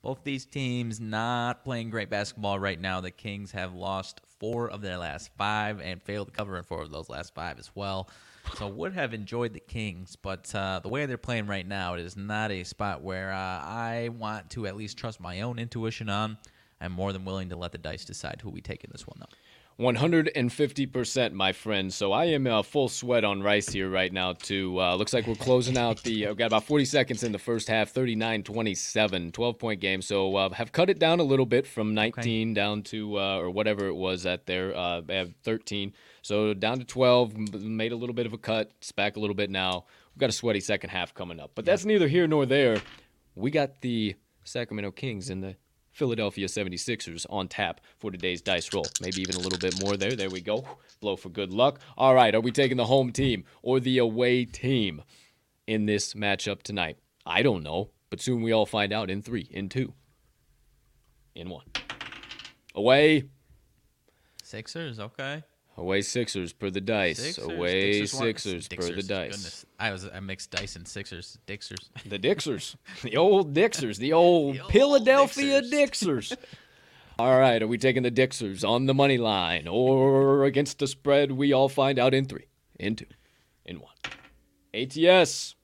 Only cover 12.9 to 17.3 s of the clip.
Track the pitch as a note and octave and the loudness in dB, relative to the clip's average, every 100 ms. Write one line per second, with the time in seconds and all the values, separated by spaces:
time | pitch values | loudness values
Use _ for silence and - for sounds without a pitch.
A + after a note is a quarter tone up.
12.9 | E2 E2+ F#2 F#2+ F#2+ F#2 F2+ D2 A2+ A#2 | -6 -8 -8 -6 -6 -6 -8 -8 -8 -6
13.9 | A#2 A#2 A#2 G#2+ G#2+ - A#2+ G2 G2+ G#2+ | -6 -6 -8 -8 -8 -10 -8 -8 -8 -12
14.9 | - A#2+ G#2+ F2 F2+ A#2+ A#2 A#2 A#2+ A2+ | -10 -10 -10 -10 -6 -6 -6 -8 -6 -6
15.9 | - A2 G2+ G#2+ G#2+ - _ _ _ F2 | -6 -4 -2 -4 -8 -20 _ _ _ -8
16.9 | F2+ G2 F#2+ F#2+ | -4 -4 -4 -6